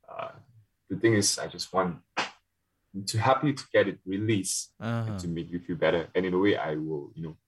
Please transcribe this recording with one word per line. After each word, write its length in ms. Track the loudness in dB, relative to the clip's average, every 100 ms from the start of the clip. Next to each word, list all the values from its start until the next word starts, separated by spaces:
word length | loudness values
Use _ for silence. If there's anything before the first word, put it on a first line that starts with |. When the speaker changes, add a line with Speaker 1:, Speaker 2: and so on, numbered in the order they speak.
| -14
Speaker 1:
Uh, 240 | -10 -10 -12 -20 -20 _ _ _
the 60 | 0
thing 180 | 4
is, 240 | 4 2 0
I 80 | -6
just 240 | -10 -4
want 260 | 0 0 -4 _ -6 -6 -10 _ _ _ _ _ -8 -2
to 120 | 2
help 240 | 4 4
you 80 | 2
to 100 | 0 2
get 160 | 4 4
it 100 | 0
released 640 | -6 -2 2 0 0 -6 -8 _
Speaker 2:
Uh-huh. 300 | -4 -2 -2
Speaker 1:
and 80 | -4
to 80 | -4
make 200 | -6 -4
you 80 | -8
feel 180 | -6 0
better. 320 | 2 2 0
And 120 | -2 0
in 80 |
a 40 | 4
way, 180 | 4 2
I 180 | -2 -4
will, 340 | -4 -6 -8
you 80 | -12
know 120 | -12 -12